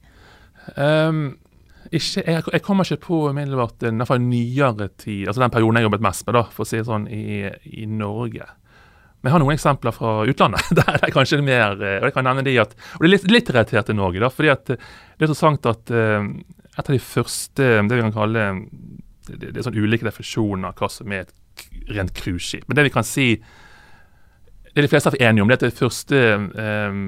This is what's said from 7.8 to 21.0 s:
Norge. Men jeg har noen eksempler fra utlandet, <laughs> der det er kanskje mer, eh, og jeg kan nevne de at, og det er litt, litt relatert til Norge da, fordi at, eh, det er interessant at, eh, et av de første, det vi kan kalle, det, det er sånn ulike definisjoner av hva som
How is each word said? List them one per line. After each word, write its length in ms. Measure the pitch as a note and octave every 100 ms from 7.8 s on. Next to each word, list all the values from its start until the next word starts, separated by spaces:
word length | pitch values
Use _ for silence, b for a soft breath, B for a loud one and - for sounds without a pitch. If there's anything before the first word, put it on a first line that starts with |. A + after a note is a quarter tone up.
| G#2+
Norge. 680 | A2 G#2 G#2+ A#2+ - - - _ b b b b b
Men 140 | B2+
jeg 20 |
har 80 | A#2
noen 140 | C#3 D#3
eksempler 380 | D#3 C3+ B2 -
fra 140 | A2+ G#2+ A2
utlandet, 380 | C#3 F3 G2 -
<laughs> 80 | E3+
der 140 | -
det 140 | D3 -
er 60 |
kanskje 260 | A#2 C3 D3
mer, 300 | C#3+ B2 G#2+ G2
eh, 140 | G2+ G2
og 60 | A#2+
jeg 80 |
kan 140 | C#3 B2+
nevne 160 | C3 C3+
de 60 | B2
at, 140 | G#2 - B
og 60 | B
det 60 | D#3+
er 60 | G3
litt, 80 | F#3
litt 160 | A#3 A#3
relatert 380 | B2 G#2+ A#2 G#2
til 80 | G#2+
Norge 220 | F#2+ F#2
da, 60 | A#2+
fordi 220 | - D3+
at, 160 | C3+ -
eh, 60 | B2
det 460 | - - - -
er 20 | D#3
interessant 400 | D3 D#3 C#3+ A#2+
at, 240 | A2 -
eh, 380 | A#2 A2 G#2+ G2+ F#2+ - - - -
et 80 |
av 80 | -
de 80 | C3
første, 680 | - - A#2 - - - C3 A2 G#2
det 80 | B2
vi 80 |
kan 100 | A2+
kalle, 300 | A2 G#2+ A2+ G#2 F#2+ G#2+ - D#2+ - - - -
det, 140 | -
det 160 | - -
er 100 | A2+
sånn 140 | A2
ulike 260 | G#2 A2+ A2
definisjoner 640 | - - - G#2+ G2 F#2
av 80 | -
hva 120 | G2+
som 240 | -